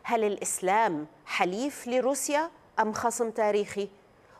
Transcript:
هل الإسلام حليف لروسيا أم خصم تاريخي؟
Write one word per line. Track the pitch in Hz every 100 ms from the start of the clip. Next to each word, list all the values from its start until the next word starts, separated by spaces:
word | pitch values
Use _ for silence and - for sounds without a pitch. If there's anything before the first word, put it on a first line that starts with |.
هل | - 233
الإسلام | 208 202 185 - 185 208 220 151 151 - -
حليف | - 180 196 277 - 247
لروسيا | 254 247 277 - 294 330 - - -
أم | 214
خصم | 208 233 226 226
تاريخي؟ | 220 214 208 202 202 202 - _ _ - -